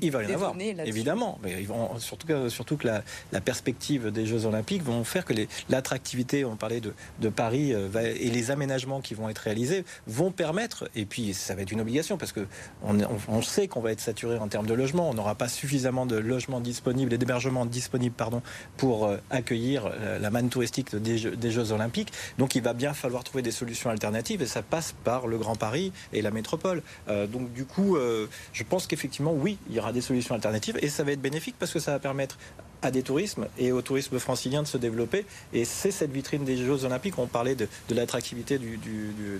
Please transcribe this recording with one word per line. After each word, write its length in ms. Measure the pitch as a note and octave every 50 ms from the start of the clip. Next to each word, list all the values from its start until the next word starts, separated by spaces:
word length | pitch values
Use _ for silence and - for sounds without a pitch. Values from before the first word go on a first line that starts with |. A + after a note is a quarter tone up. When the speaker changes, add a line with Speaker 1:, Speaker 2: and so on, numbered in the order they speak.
| F3
Speaker 1:
il 80 | D#3+
va 100 | C3+ B2
y 40 | G#2+
en 20 | G2
Speaker 2:
des 60 | -
Speaker 1:
avoir, 160 | E3+ G3 D#3
Speaker 2:
données 220 | - F3+ G3 A3 G3+
là-dessus ? 180 | E3+ D#3 A#2 G#2+
Speaker 1:
évidemment. 440 | A2 A2+ C#3 F3 A#3 B3 G3 - -
Mais 140 | G#2+ F#2 F2+ F#2
ils 60 | G2+ G2+
vont, 300 | A#2+ A#2 A#2 - A2 A#2
surtout 300 | - - - - - D#3+
que, 200 | D#3 C#3 B2+ A#2
surtout 300 | - - - - D#3 C#3+
que 80 | -
la, 160 | A#2+ A2 G#2 D2+ - - - - -
la 100 | - G2
perspective 680 | F#2 C3+ C3 - - C#3 B2+ - - - D3 C3 A2+ G#2+
des 160 | G#2 A2+ A2 G#2+
Jeux 180 | A#2 A2+ A2
Olympiques 380 | A2 G#2+ G#2+ G#2+ - G3 G3 D#3
vont 200 | A#2+ A#2 A#2 A2+
faire 220 | - - F#3 E3+
que 80 | - A#2+
les, 140 | A2 G#2 - - - - -
l'attractivité, 800 | C3 C3 C3+ - C3+ B2 - - - B2 A#2+ B2+ C#3 C#3+ C3+
on 120 | A#2+ G#2+ G#2
parlait 220 | G#2+ A2 A#2 A#2+
de, 140 | A2+ G#2 - - - - - -
de 80 | A#2 G#2+
Paris, 440 | G2 - A#2+ A2+ A#2+ C#3 D3+ C#3 A#2
euh, 140 | G2+ G2 F#2+
va, 120 | G2+ A2+ A#2
et 260 | A2+ A2+ - - A#2+
les 220 | A#2 B2 A#2 B2+
aménagements 500 | C#3 C#3+ C#3+ C3+ C3+ C3 B2 C3 C3+ C3+
qui 140 | - - A2
vont 140 | G#2 A2 A2
être 100 | G#2+ -
réalisés 440 | - A2 G#2 A2+ A#2+ C3+ F#3 F#3+ F3+ - - - -
vont 240 | - A2 B2+ F3 F#3+
permettre, 560 | F3+ - E3+ D3+ D#3+ G3+ A#3+ A3+ - - - - -
et 100 | A2+ G#2
puis 280 | G2+ - B2 A2+ G2+ F#2
ça 220 | - - - F#2+
va 80 | F#2 G2
être 80 | F#2
une 100 | G#2 A2+
obligation, 220 | A2 A2 A#2+ D3 E3 - G#3 D#3+
parce 160 | A2 - -
que 120 | G#2+ G2 G2 - - - - - - G2+
on, 160 | G#2 G#2 G#2
on, 80 | G2+ - A2+ G2+ G#2 -
on 120 | G#2+ A2+
sait 260 | A#2 - - G#3 G3+ F#3+
qu'on 100 | - B2
va 120 | A2+ A2
être 100 | A2 G#2+
saturé 360 | - A#2 G#2+ - - A#2 A#2 A2+
en 100 | A2 G#2
termes 160 | - G#2+ G#2+ A2
de 60 | A2+
logement, 360 | B2 C3+ C3+ D3 F3+ E3+ D#3
on 40 | A#2
n'aura 220 | A2 G2+ G#2 G#2
pas 120 | - B2 A#2+
suffisamment 580 | - - - C#3 C#3+ C3+ B2+ C3 B2 C3 B2+
de 120 | B2 A2+ G#2+
logements 420 | A2 A2+ B2+ B2+ - - C3 B2
disponibles 540 | A#2+ A#2+ A#2+ - - C3 B2 C3+ C3+ A#2 A#2
et 40 | A#2
d'hébergements 480 | B2+ B2 B2+ B2 A#2+ C3 B2+ B2+ A#2+
disponibles, 480 | A#2 A#2+ B2 B2 - - B2+ B2 A#2+ A#2+
pardon, 260 | - A#2 A2+ A#2+ A#2+ - - - - - - - -
pour, 280 | C#3 C3 A#2 G#2+ G#2+
euh, 120 | G#2 G2+ G2+ - -
accueillir, 560 | C#3 B2+ A#2 - A#2+ A2+ A#2 C3 C#3+ C3 G#2 F2+
euh, 280 | - - A2 G2+ G2+ G2
la 100 | G#2+ G#2
manne 200 | A2 B2 B2 B2
touristique 460 | B2 B2+ A#2+ A2 - C#3 C3+ - -
des 220 | G#2 A2 A2+ A#2 A2
Jeux, 180 | A2 G#2 E2+
des 140 | A#2+ A#2 A#2
Jeux 220 | A2 B2 A#2 G#2+
Olympiques. 400 | A2 G#2+ A2 A#2 - G#3 G#3+ - - - - - - -
Donc 180 | C3+ C3 -
il 60 | C3+
va 120 | A2+ A#2+ A#2+
bien 200 | A#2+ C3+ C#3+ D3
falloir 300 | - - B2+ B2 B2 -
trouver 180 | - - C3
des 100 | B2 A2+
solutions 380 | A2 - B2 A#2 A#2 - - B2
alternatives, 520 | A2 G#2+ - G#2 G#2+ A2+ A2+ - A3 F3+
et 60 | C3 A2+
ça 140 | - -
passe 320 | - - D#3+ E3 D#3 - - - -
par 240 | A2+ A#2+ B2+ B2+ A#2
le 100 | A2+ A2+
Grand 180 | G#2+ A2 A2
Paris 360 | G#2 A2+ G#2+ A#2+ D#3+ F#3+ F#3+ - - - -
et 100 | - G#2+
la 80 | G#2+ G#2+
métropole. 520 | G#2 A2 G#2+ - - E3 - F#3+ F3+ D#3 - - - - - G#2
Euh, 180 | G#2 G2+ G#2
donc 260 | G#2 A#2 B2+ B2+ A#2+ A#2+
du 120 | B2 C3+
coup, 300 | - - F#3 G3 G3+ F3+
euh, 320 | D3 B2 A#2+ A2+ A2 G#2+ G#2+ - - - -
je 120 | - - A2+
pense 220 | - F#3 F#3 -
qu'effectivement, 480 | - E3 D3 - C3 - - C#3+ D#3+ E3
oui, 240 | C#3 C#3 G#3 G3+ G3 - -
il 60 | A2+
y 40 | A2+
aura 140 | G#2 A2+ A#2
des 80 | B2
solutions 340 | A#2+ - C3 B2 A#2 - B2+
alternatives, 420 | G#2+ G#2+ G#2+ A2 G#2+ - A3+ A3+ -
et 80 | - D3
ça 140 | D3 - D3+
va 100 | C#3+ C#3+
être 80 | C#3
bénéfique 340 | C3 D3 C#3+ D#3+ - C4 - -
parce 140 | F3+ D3+
que 80 | - E3
ça 120 | - D#3
va 80 | C#3+ C3
permettre 380 | - C#3 C#3 C#3 C3+ - - - - - - - - - - -
à 100 | - C3+
des 100 | B2+ C3
tourismes 460 | B2+ C3+ C3+ D#3 G3+ G3+ - - G#2+ G#2+ - -
et 140 | B2+ B2+
au 100 | B2+ B2+
tourisme 380 | A#2 - C3+ C3+ C3+ - B2+ B2
francilien 420 | - - B2+ - - B2+ C#3 D3
de 60 | D3+ D3
se 100 | - B2
développer. 480 | A#2+ A#2 A2 A#2+ A#2 A2+ - G3 G#3+ - - - - - -
Et 100 | A#2 A#2
c'est 260 | - - - - G3
cette 220 | G3+ - D#3+ C#3+
vitrine 320 | C3 C3+ C3+ - - D3 C#3+
des 140 | C3 C3 B2
Jeux 260 | B2 B2+ D3 C3 C3+
Olympiques. 340 | B2+ B2+ B2+ - G3 F3+ -
On 100 | B2 A#2+
parlait 280 | - A#2 A#2 C3+ C3+
de, 140 | B2+ G#2+ - - - - -
de 80 | A2+
l'attractivité 600 | A#2+ A#2+ - - B2 - - B2+ A#2+ A#2 - C#3+ C3+
du, 180 | A#2+ A2+ A2+
du, 380 | A2 A2 A2 A2 G#2+ G#2+ G#2+ G#2
du, 260 | G#2+ G#2 G2+ G2+ G2